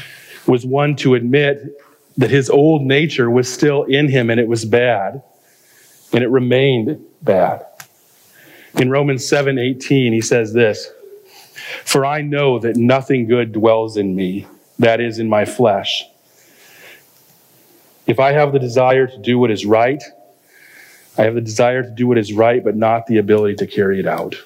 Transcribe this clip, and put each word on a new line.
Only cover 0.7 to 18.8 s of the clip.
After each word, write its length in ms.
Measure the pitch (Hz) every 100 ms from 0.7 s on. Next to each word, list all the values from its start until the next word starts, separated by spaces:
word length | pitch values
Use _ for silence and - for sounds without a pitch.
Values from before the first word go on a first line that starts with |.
| 135 147 147
to 200 | 139 127
admit 600 | 120 139 143 139 - - - _ _ -
that 140 | 113
his 180 | 139 123
old 340 | 135 156 156
nature 460 | 135 139 156 - 117
was 240 | 123 123
still 300 | - 147 143
in 240 | - 135 147
him, 220 | 131 113
and 80 | 113
it 80 | 113
was 180 | 117
bad, 560 | 110 120 123 107 98 135 - _ _ _ _ _ _ _ _
and 100 | 120
it 60 | 123
remained 760 | 131 123 127 139 127 110 151 - _
bad. 460 | 123 92 80 73 - - - _ _ _ _ _ - - -
In 140 | - 127
Romans 400 | 139 143 131 -
seven 300 | 147 139 135
eighteen, 540 | 123 131 - 139 123
he 80 | 113
says 320 | 113 123 110
this, 400 | 113 113 104 - - - - - - - - - -
"For 220 | - 139 139
I 160 | 151
know 380 | 147 143 143 120
that 160 | 113 113
nothing 500 | 120 131 127 135 113
good 240 | 123 117
dwells 460 | 107 110 113 113 107
in 180 | 98
me, 320 | 92 92 98 - - _ -
that 220 | 120 113
is, 180 | 120 110
in 100 | 113
my 160 | 107
flesh. 600 | 101 - 120 98 95 - - _ _ _ _ _ - - - - _ _ _ _ _ _ _ _ _ _ -
If 120 | 113
I 140 | 135
have 200 | 147 147
the 60 | 139
desire 480 | 123 120